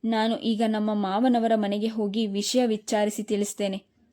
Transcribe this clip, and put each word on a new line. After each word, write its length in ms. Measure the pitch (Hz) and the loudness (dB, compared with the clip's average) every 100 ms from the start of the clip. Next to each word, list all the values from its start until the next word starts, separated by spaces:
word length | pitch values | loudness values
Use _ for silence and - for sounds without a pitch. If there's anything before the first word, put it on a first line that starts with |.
ನಾನು 340 | 220 226 220 226 | 0 0 0 0
ಈಗ 240 | 220 214 226 | 0 0 2
ನಮ್ಮ 280 | 220 214 | 2 0
ಮಾವನವರ 580 | 208 196 196 254 240 226 | 0 0 2 4 4 4
ಮನೆಗೆ 320 | 220 202 208 220 | 2 2 0 -2
ಹೋಗಿ 400 | 220 208 208 220 | -2 -2 -2 -2
ವಿಷಯ 400 | 196 202 247 247 | -2 0 0 2
ವಿಚಾರಿಸಿ 560 | 214 - 214 208 208 | 0 -2 0 0 -2
ತಿಳಿಸ್ತೇನೆ" 640 | 214 208 202 - 202 190 _ _ _ | -4 -2 -2 -4 -6 -6 _ _ _